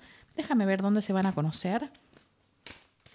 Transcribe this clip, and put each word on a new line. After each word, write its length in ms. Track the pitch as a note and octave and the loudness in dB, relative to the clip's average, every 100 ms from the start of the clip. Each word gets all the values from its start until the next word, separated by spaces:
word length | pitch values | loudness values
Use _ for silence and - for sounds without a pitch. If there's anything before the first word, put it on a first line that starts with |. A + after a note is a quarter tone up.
| - - - | -20 -20 -14
Déjame 320 | - D4+ A#3+ G3 | -8 0 2 2
ver 160 | F#3+ | 2
dónde 180 | G3 G#3+ | 2 0
se 140 | G#3 | 2
van 100 | F#3+ | 0
a 80 | F#3+ | 0
conocer. 580 | F#3 D#3 - F3+ A3+ C#4+ - _ - _ _ _ _ - - _ _ - | 0 -2 -2 -2 -2 -4 -12 _ -20 _ _ _ _ -20 -20 _ _ -20